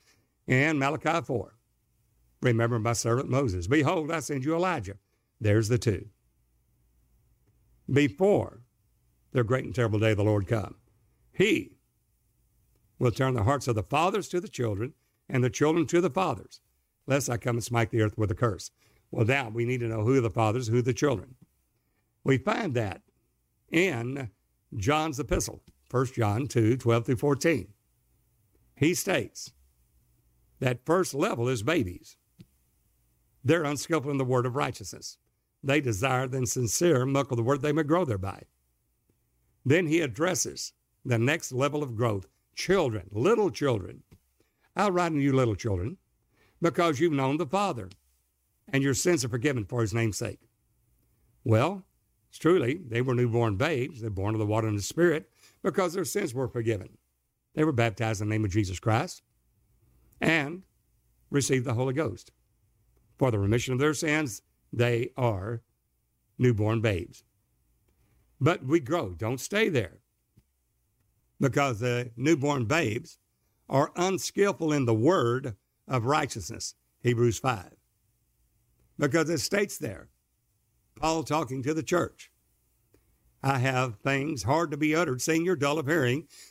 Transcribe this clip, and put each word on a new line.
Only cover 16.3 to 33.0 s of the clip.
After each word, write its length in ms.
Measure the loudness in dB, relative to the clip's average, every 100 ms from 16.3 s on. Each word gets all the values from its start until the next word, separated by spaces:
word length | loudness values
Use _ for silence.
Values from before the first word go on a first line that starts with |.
| -4 -10 -20 _ _ _ _ -2
lest 240 | -2 -2
I 60 | -4
come 200 | -2 -4
and 80 |
smite 260 | -2 -2 0
the 120 | 2
earth 140 | 0 0
with 120 | -2
a 40 |
curse. 360 | 0 -2 -2 -10 _ _ _ _
Well, 160 | 0 2
now 220 | 2 0
we 160 | -2
need 160 | -2 -2
to 80 | -2
know 160 | 0
who 140 | 2 4
are 40 |
the 80 | 2
fathers, 380 | 2 2 2 0
who 100 | 0
are 40 |
the 100 | 2
children. 440 | 0 0 0 -6 -18 _ _ _ _ _ _ _ _
We 140 | 0 2
find 360 | 2 -2 -2
that 280 | -2 -2 -6 _ _ _ _ _ _ _
in 600 | 0 2 0 -4 -6 -10 -14 _ _ _ -4
John's 440 | 0 2 0 -4
epistle, 420 | -2 -2 -4 -10 -20 _ _
First 260 | -2 -2
John 320 | 0 0 0 -2
two, 300 | 2 2 2
twelve 300 | 2 2 2
through 100 | 0
fourteen. 580 | 0 0 2 0 -4 _ _ _ _ _ _ _ _ _ _
He 200 | -2 0
states 580 | 0 0 -2 -4 -10 -18 -20 _ _ _ _ _ _ _ _ _ -4
that 260 | -2 -2
first 300 | 0 2 2
level 340 | 0 -2 0 -2
is 140 | -2
babies. 540 | 0 0 -2 -6 -18 -20 _ -20 -20 _ _ _ _ _